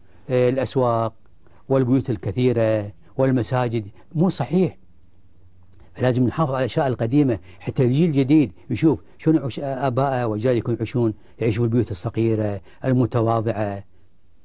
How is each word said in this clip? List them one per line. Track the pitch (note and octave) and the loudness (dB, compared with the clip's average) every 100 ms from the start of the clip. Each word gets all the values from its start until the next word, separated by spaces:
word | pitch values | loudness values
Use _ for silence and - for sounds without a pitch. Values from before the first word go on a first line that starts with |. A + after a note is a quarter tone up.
| - - - | -20 -18 -2
آه، | B2+ B2 | 2 2
الأسواق | C3 B2+ C3+ B2 A2+ A2+ - - - - - - | 0 -2 0 0 0 -2 -6 -18 -20 -20 -16 -2
والبيوت | C3+ B2 C3+ B2+ | 0 2 2 0
الكثيرة | A2 A2 G2 B2 A#2 A2 A2 G#2 - - - | -4 -4 0 0 2 0 0 -4 -12 -10 -2
والمساجد، | C3+ B2+ A2 B2+ B2 A2+ G#2 - - D3+ | 0 0 0 -2 -2 -4 -6 -14 -8 -2
مو | F3+ | 0
صحيح. | - B2+ E3+ F3 - - - - - - - - - - - - | 0 -2 0 0 -4 -20 -20 -20 -20 -20 -20 -20 -20 -20 -20 -20
فلازم | - B2+ B2 | -2 0 2
نحافظ | B2 D#3 D3 | 0 0 -2
على | C3 | -2
الأشياء | B2+ D#3+ C#3 | -2 0 -2
القديمة | A#2 C3+ C#3+ C3+ A2 - - | -2 0 2 2 0 -6 -14
حتى | - - | -6 0
الجيل | B2 C3+ F3 | 2 2 2
الجديد | C#3 C3 D#3 A2+ - - | 2 4 4 2 -2 -8
يشوف | A2+ D#3+ A#2 - - | 0 2 2 -4 -4
شلون | D#3+ D#3+ | 0 0
يعيش | C3+ - | 0 -6
آبائه | C#3+ C3 C3+ A#2+ C#3 B2+ A#2 | -6 -4 -2 0 0 0 -2
وأجيال | G#2+ B2+ A#2+ | 0 0 0
يكون | A#2+ A2+ | 0 -4
يعيشون، | A2 B2+ A2+ G#2+ - - | -2 0 0 -2 -10 -4
يعيشوا | A2+ G#2 | -2 0
في | A#2+ | 0
البيوت | A#2+ G#2 | 0 0
الصغيرة | F2+ A#2 A2 A2+ G#2+ G#2+ G2+ - - C3 | -4 -6 -2 0 0 -2 -6 -10 -6 0
المتواضعة، | B2+ A#2 A#2+ A2+ A2+ A2+ G2+ G#2 G2+ - - - - - - | 2 2 0 2 0 0 -2 -4 -6 -12 -20 -20 -20 -20 -20